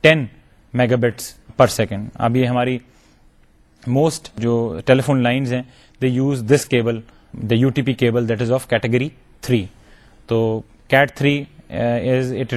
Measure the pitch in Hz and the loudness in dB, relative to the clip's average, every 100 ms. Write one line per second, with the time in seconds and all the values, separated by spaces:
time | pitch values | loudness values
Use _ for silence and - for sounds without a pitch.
0 | 156 160 113 - _ _ _ 123 120 123 | 4 4 0 -10 _ _ _ 0 2 2
1 | 117 - - - - - 123 - 107 101 | 0 -2 -12 -18 -4 2 2 2 -4 -6
2 | 110 - 117 127 123 123 123 123 - _ | -10 -4 -2 0 0 0 -2 -4 -10 _
3 | _ _ _ _ _ _ _ _ 120 135 | _ _ _ _ _ _ _ _ -2 0
4 | 160 156 - 107 117 117 113 82 - 131 | 0 -2 -12 -6 -2 0 -2 -2 2 2
5 | 135 131 120 131 127 127 127 - _ - | 2 0 0 0 -2 -6 -8 -18 _ -4
6 | 127 123 139 131 110 143 - 123 113 113 | -2 0 -2 -2 2 2 2 0 0 -4
7 | - _ _ 120 110 120 131 139 127 117 | -8 _ _ -8 0 2 2 0 -2 0
8 | 120 120 117 113 117 131 - 113 113 123 | 0 0 -2 -2 -2 -2 0 -2 0 -2
9 | 151 - _ _ - 117 92 - - - | -2 -10 _ _ -2 -2 -2 -14 -20 -20
10 | - _ - 113 113 110 - _ - 135 | -20 _ -4 -2 -2 -4 -8 _ 0 2
11 | 143 - 139 143 143 - - 85 120 120 | 2 0 0 0 -6 -18 -12 -4 -2 -2
12 | 120 127 127 123 120 | 0 -2 -2 -4 -6